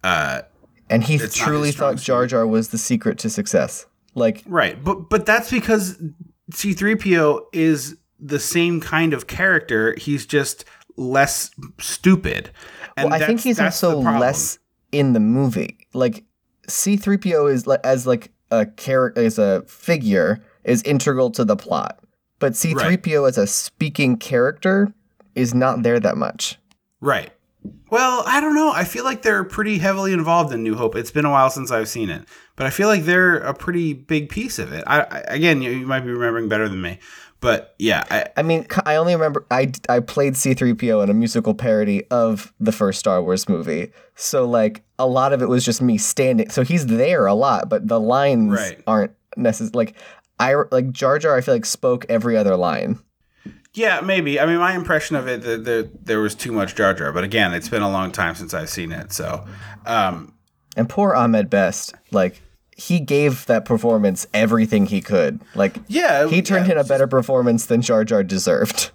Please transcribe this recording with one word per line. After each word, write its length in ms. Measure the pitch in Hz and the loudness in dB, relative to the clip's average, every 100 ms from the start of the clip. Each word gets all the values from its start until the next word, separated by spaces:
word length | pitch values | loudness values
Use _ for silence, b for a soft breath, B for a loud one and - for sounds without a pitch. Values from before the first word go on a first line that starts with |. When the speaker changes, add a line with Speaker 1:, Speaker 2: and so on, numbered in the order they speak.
Speaker 1:
Uh, 380 | 92 87 73 65 - _ _ _ _ | 0 -2 -2 -6 -12 _ _ _ _
Speaker 2:
And 140 | 117 | 0
he 120 | 120 151 | 2 0
Speaker 1:
it's 220 | 110 - | 0 -2
not 60 | - | -2
Speaker 2:
truly 200 | 151 147 | 0 -2
Speaker 1:
his 80 | 135 | -2
strong 200 | 143 135 | -2 -2
Speaker 2:
thought 80 | |
Jar 200 | - 123 | -2 0
Speaker 1:
suit. 60 | 123 | 0
Speaker 2:
Jar 160 | 123 113 | 0 2
was 220 | 110 110 | 0 -2
the 80 | 113 | -6
secret 400 | - 117 113 - | -2 -2 -2 -4
to 100 | 110 | -6
success. 560 | - 101 90 65 - - _ _ - | -6 -2 0 -2 -6 -18 _ _ -2
Like 280 | 113 104 - | -2 -2 -4
Speaker 1:
Right. 360 | 175 98 - | -2 -2 -2
But, 260 | 143 196 165 | -4 -4 -2
but 160 | 214 202 | -2 2
that's 260 | 226 226 | 0 0
because 500 | 247 - 220 185 190 160 - - _ - | -4 0 0 -2 -8 -14 -14 -20 _ -16
C 220 | - 208 | -8 -4
three 220 | 185 196 214 | -2 0 0
P 240 | 196 170 | 2 4
O 220 | 151 151 - | 4 2 -4
is 420 | - 160 151 135 160 _ _ | 0 2 2 -4 -16 _ _
the 200 | 147 143 | -6 -4
same 420 | - 175 170 170 | -2 0 0 0
kind 320 | 160 160 165 | 0 0 2
of 140 | 139 - | -2 -6
character. 680 | - 190 170 - 110 110 - | -2 0 0 0 0 0 -2
He's 260 | - 143 - | -6 -6 -2
just 400 | 147 139 - - b b - | -2 -2 -8 -16 b b -10
less 560 | 127 135 139 - - - - - | -2 2 2 0 -8 -14 -20 -14
stupid. 680 | - - 185 190 - - - B B B B - | -12 0 4 4 2 -8 -10 B B B B -4
And 160 | 139 | -2
Speaker 2:
Well, 100 | 156 | 0
I 40 | 160 | 0
think 120 | 233 | 0
Speaker 1:
that's, 40 | |
Speaker 2:
he's 140 | 254 220 | 0 0
Speaker 1:
that's 220 | 156 175 | 0 0
the 60 | 175 | 0
Speaker 2:
also 120 | 151 | 2
Speaker 1:
problem. 180 | 120 139 | 2 2
Speaker 2:
less 360 | 127 135 - - _ _ _ | 0 0 -6 -8 _ _ _
in 220 | 143 139 | 0 2
the 60 | 120 | 4
movie. 580 | 107 127 135 104 - - _ | 4 2 0 -2 -6 -10 _
Like, 300 | 127 123 110 _ _ _ _ - | -2 -2 -2 _ _ _ _ -10
C 300 | - 196 202 | -4 0 0
three 200 | 202 202 | 2 0
P 180 | 190 160 | 2 2
O 100 | 147 | 4
is, 220 | 131 131 | 2 0
li-, 100 | 135 | 0
as, 240 | 127 131 127 | 2 0 2
like, 240 | 120 - _ _ | -2 -2 _ _
a 160 | 113 107 - | 0 0 -4
char-, 360 | - 131 127 120 | -2 0 0 2
as 220 | 117 110 | 0 2
a 260 | 104 95 - | 2 2 -2
figure, 760 | - - 165 113 98 80 107 b b | -12 -2 0 2 2 2 0 b b
is 180 | - 120 | -2 0
integral 460 | 135 143 147 131 127 | 2 0 0 0 0
to 140 | 113 110 | 0 0
the 100 | 101 | 0
plot. 440 | - 78 50 - _ _ _ _ | 0 -4 -4 -10 _ _ _ _
But 160 | 139 113 | -2 0
C 180 | 165 | -2
three 240 | 139 117 180 | 0 0 0
P 180 | - 151 | 2 2
O 40 | |
Speaker 1:
Right. 40 | 139 | 2
Speaker 2:
as 80 | 123 | 2
a 80 | 98 | 0
speaking 720 | - - _ 151 147 135 117 | -2 -6 _ -4 0 0 0
character 760 | - 127 127 - 190 190 202 - _ _ _ - | 0 0 0 0 0 2 0 -2 _ _ _ -2
is 180 | 123 | 0
not 300 | 123 131 120 | 2 2 2
there 160 | 117 120 | 2 2
that 180 | 101 - | 2 0
much. 400 | - - - - _ _ _ _ | -4 -6 -10 -10 _ _ _ _
Speaker 1:
Right. 280 | 139 117 69 _ _ _ - - _ | -2 -2 -4 _ _ _ -20 -20 _
Well, 340 | 226 254 254 - | 0 2 0 0
I 140 | 269 | 0
don't 160 | 302 302 | 2 2
know. 160 | 311 | 2
I 120 | 170 180 | 2 -2
feel 180 | 240 | -4
like 180 | 262 254 | -4 -2
they're 200 | 226 202 | 0 0
pretty 340 | 190 - 214 208 | -2 -4 -2 0
heavily 360 | 190 196 196 | 0 0 0
involved 400 | 180 156 170 156 | 0 2 2 2
in 100 | 120 | -2
New 120 | 113 110 | -4 -2
Hope. 200 | 113 110 | -2 -2
It's 160 | 117 | -4
been 140 | 151 147 | -2 2
a 40 | |
while 180 | 139 131 | 4 4
since 200 | 135 127 | 2 -2
I've 200 | 120 107 | -2 -2
seen 200 | 120 107 | -4 -6
it, 140 | 76 - B B - | -6 -12 B B -6
but 100 | 135 | -4
I 40 | |
feel 180 | - 202 | 0 2
like 160 | 208 | 2
they're 340 | 156 180 185 165 | 2 4 4 2
a 160 | 127 | -2
pretty 380 | 139 - 175 165 | -6 -4 -2 -2
big 360 | 135 - 156 147 | -6 -2 -2 -2
piece 280 | - 240 - | -8 -8 -8
of 140 | 90 | -8
it. 120 | 78 - | -8 0
I, 140 | 147 | 0
I, 180 | - - - | 0 -6 -6
again, 340 | 135 170 143 | 0 2 2
you, 100 | 127 | 0
you 140 | 127 127 | -6 -4
might 160 | 131 | -4
be 100 | 123 | -4
remembering 360 | 120 120 117 113 | -4 -2 -2 -2
better 220 | 107 110 | -2 -2
than 120 | 92 | -4
me, 180 | 90 95 B B B _ | -8 -10 B B B _
but 340 | 123 110 - _ | 0 0 -4 _
yeah. 260 | 107 90 - | -2 -2 -2
I, 160 | 104 - - | -4 -4 -4
Speaker 2:
I 40 | |
mean, 220 | 160 165 - | 0 -2 -2
c-, 120 | - - | -4 0
I 100 | 151 | 0
only 180 | 170 | 2
remember 320 | 170 156 143 - | 0 0 -2 -4
I, 200 | 127 135 127 - | -2 -2 -4 -2
I 100 | 123 | -2
played 380 | 123 - 139 131 | -2 -2 -2 0
C 160 | 135 | -2
three 200 | 127 127 113 | 0 0 0
P 160 | 123 | 0
O 80 | 107 | 2
in 80 | 101 | 2
a 40 | |
musical 400 | 104 113 117 110 | 2 2 0 -2
parody 520 | 107 120 107 104 98 - | -2 0 2 2 -2 -2
of 440 | 123 113 104 - _ | 0 0 -2 -8 _
the 120 | 107 | -2
first 280 | 110 101 92 | 0 -2 0
Star 220 | - 92 | 0 0
Wars 280 | 87 92 - | 0 -2 0
movie, 420 | 87 80 80 - b b - | -2 -2 -6 -6 b b -10
so, 300 | - 143 123 | -4 0 2
like, 380 | 120 107 107 _ - | 2 0 -2 _ -2
a 100 | 131 | 0
lot 260 | 127 135 | 2 2
of 80 | 135 | 2
it 80 | 120 | 2
was 160 | 123 123 | 2 0
just 160 | 113 | 0
me 160 | 123 107 | 2 2
standing. 520 | - - 131 117 107 | 0 0 2 2 0
So 140 | - | -2
he's 220 | 131 170 131 | 0 0 2
there 380 | 113 143 175 98 | 2 2 4 4
a 80 | |
lot, 340 | 104 135 110 - | 4 2 2 0
but 180 | 107 107 | -2 0
the 120 | 117 | 0
lines 540 | 110 131 143 123 107 | 2 2 4 4 2
Speaker 1:
Right. 260 | 98 95 - - | 2 -2 -6 -2
Speaker 2:
aren't 240 | 110 98 _ _ - | 0 0 _ _ -2
necess-, 380 | 120 110 110 117 | -2 0 -4 -2
like, 180 | 110 B B B _ - | -4 B B B _ -4
I, 160 | 123 143 - | 0 0 2
like, 200 | 127 131 | 0 -2
Jar 280 | 123 131 147 | -2 0 2
Jar, 160 | 160 131 | 2 0
I 60 | |
feel 120 | 127 120 | 2 0
like, 100 | 110 | 0
spoke 400 | - 131 123 - | -4 -2 -2 0
every 300 | 113 120 113 | -2 2 2
other 180 | 101 92 | 2 2
line. 440 | 87 67 50 - _ _ B B B B _ | 0 -2 -4 -6 _ _ B B B B _
Speaker 1:
Yeah, 280 | - 220 175 | -2 0 0
maybe. 380 | 190 190 147 143 | 0 0 0 0
I 80 | 156 | 2
mean, 100 | 170 | 2
my 160 | 175 | 2
impression 420 | 180 170 156 - 151 | 0 0 -2 0 -4
of 120 | 127 | -4
it, 160 | 120 | -6
that 200 | 113 113 117 | -4 -6 -2
there, 180 | 117 | -2
there 360 | 110 - - 107 | -4 -10 -4 0
was 140 | 107 | 0
too 180 | 104 123 | -4 -4
much 220 | 110 95 | -2 -4
Jar 220 | - 98 90 | 2 2 2
Jar. 160 | 71 | -2
But 100 | 80 | -4
again, 300 | 95 110 98 | -2 2 2
it's 160 | 87 80 | 0 -4
been 140 | 113 | -2
a 80 | 101 | 0
long 200 | 98 92 | -2 -4
time 220 | - 85 | -2 -4
since 180 | 82 85 87 | -4 -8 -8
I've 140 | 80 | -8
seen 220 | - 82 | -8 -8
it. 200 | 82 - | -10 -10
So, 320 | - 78 151 B B B B 113 | -10 -8 -8 B B B B -2
um, 480 | 113 95 87 - _ _ _ _ - | 0 0 -2 -12 _ _ _ _ -4
Speaker 2:
And 140 | 117 | -2
poor 240 | - 202 | 0 2
Ahmed 340 | 127 120 110 101 | 4 4 2 2
Best, 420 | 101 95 - - - _ | 2 2 -2 -12 -16 _
like, 300 | 101 90 - - _ _ _ | 0 0 -4 -20 _ _ _
he 240 | - 175 | -4 -2
gave 460 | 139 143 147 127 - | 0 2 2 -2 0
that 200 | 113 - | -2 2
performance 600 | 113 117 110 101 90 - | 0 2 2 2 0 -4
everything 540 | 104 110 113 110 107 95 | 0 2 2 2 2 2
he 120 | 101 | 0
could. 420 | - 98 73 73 B | 0 0 0 -2 B
Like, 220 | - 98 - - | 0 0 0 -4
Speaker 1:
Yeah, 400 | 254 339 143 156 | 0 2 2 2
Speaker 2:
he 140 | 165 | 2
turned 240 | 185 190 185 | 2 0 2
Speaker 1:
yeah, 60 | |
Speaker 2:
in 60 | 160 | 2
a 40 | |
Speaker 1:
it's 80 | 135 | 2
Speaker 2:
better 140 | 135 135 | 2 2
Speaker 1:
just 60 | |
Speaker 2:
performance 560 | 131 120 131 123 117 - | 2 2 2 4 2 2
than 160 | 117 | 0
Jar 200 | 127 113 | 2 2
Jar 200 | 110 110 | 2 0
deserved. 680 | 95 95 90 85 104 - - | 0 -2 2 2 0 -2 -6